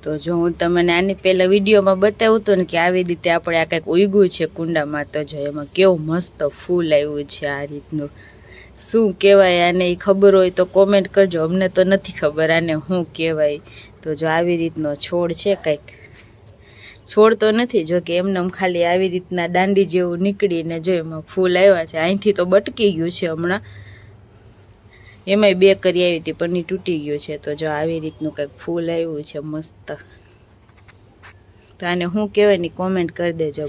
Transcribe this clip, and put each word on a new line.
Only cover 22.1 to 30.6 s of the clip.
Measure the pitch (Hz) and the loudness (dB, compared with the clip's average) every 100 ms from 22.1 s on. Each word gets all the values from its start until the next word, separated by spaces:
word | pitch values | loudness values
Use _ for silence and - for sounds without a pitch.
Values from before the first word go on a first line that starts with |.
| 196 208 | 0 0
તો | 202 | 0
બટકી | 180 196 202 - 208 | 2 2 0 -2 -2
ગયું | 160 165 | 0 -4
છે | 180 175 | -4 -6
હમણાં, | 160 170 196 - - - - - - - - - _ _ _ _ - - - - | -4 -4 -4 -8 -20 -20 -20 -20 -20 -20 -20 -20 _ _ _ _ -20 -20 -18 -2
એમાંય | 202 208 | 2 4
બે | 180 196 | 6 4
કરી | 190 185 180 | 4 0 0
આવી | 180 170 | 0 0
હતી | 160 | -6
પણ | 156 170 180 | -6 -4 -4
ઈ | |
તૂટી | 165 190 185 165 | -4 -8 -4 -6
ગયું | 147 147 | -4 -8
છે. | - 151 | -8 -10
તો | - | -8
જો | 147 156 | -6 -4
આવી | 151 160 165 | -4 -4 -4
રીતનું | 156 156 156 | -8 -8 -10
કંઈક | 147 143 - | -6 -10 -10
ફૂલ | - 170 165 | -8 -6 -4
આવ્યું | 165 165 151 | -4 -4 -6
છે | 151 151 | -10 -12
મસ્ત. | 151 151 160 - - 156 - - _ _ _ _ | -10 -10 -12 -20 -18 -18 -18 -20 _ _ _ _